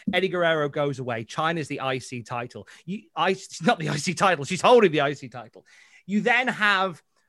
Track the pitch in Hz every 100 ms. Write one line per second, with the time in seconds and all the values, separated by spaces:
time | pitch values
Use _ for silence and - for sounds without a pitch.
0 | - 180 185 180 165 160 147 147 143 131
1 | 127 117 113 - 156 170 143 143 135 131
2 | - 123 107 120 120 110 98 - - 208
3 | - - 175 190 - - 165 - 151 147
4 | 160 156 190 165 139 180 196 247 202 151
5 | 143 143 127 123 113 - _ - - _
6 | - 208 190 240 254 156 208 196 190 156
7 | _ _